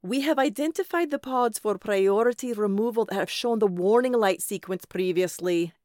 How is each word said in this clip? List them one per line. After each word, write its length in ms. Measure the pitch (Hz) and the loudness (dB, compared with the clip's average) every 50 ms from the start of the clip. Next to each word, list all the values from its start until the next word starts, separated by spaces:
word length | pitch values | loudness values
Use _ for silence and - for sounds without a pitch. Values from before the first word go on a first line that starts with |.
| - | -6
We 200 | 180 226 269 277 | -4 -2 -2 0
have 180 | 302 311 269 | 0 2 2
identified 680 | 262 285 202 - 294 320 330 - 381 - - 339 349 311 | 2 0 0 -2 -4 -4 -2 -4 -6 -2 0 -2 -2 0
the 100 | 294 277 | -2 -6
pods 380 | - 262 262 254 247 240 220 - | -6 -4 -2 0 0 0 -2 -2
for 200 | - 214 202 190 | -4 -4 -4 -4
priority 720 | - 214 208 196 196 196 196 202 233 240 247 - - 247 233 | -2 -2 0 2 2 4 4 4 2 2 0 -2 -4 -6 -4
removal 520 | 202 214 208 196 202 220 233 226 226 220 | -2 -2 0 0 0 0 0 0 -2 -2
that 100 | - 185 | -2 -2
have 160 | 196 190 180 | -4 -2 -4
shown 300 | - - - 240 233 226 | -4 -4 -2 -2 0 2
the 80 | 214 202 | 2 2
warning 440 | 180 175 180 190 214 240 247 254 247 | 2 2 2 4 4 4 4 4 2
light 300 | 240 214 190 185 - - | 2 4 2 2 0 -2
sequence 420 | - 208 185 - - 190 185 - | -6 -6 -8 -6 -6 -8 -8 -8
previously 880 | - - 180 190 180 180 170 185 175 - - 175 180 175 170 170 170 - _ _ | -10 -4 -2 -2 0 2 2 0 0 -2 -4 -2 0 0 0 0 -2 -6 _ _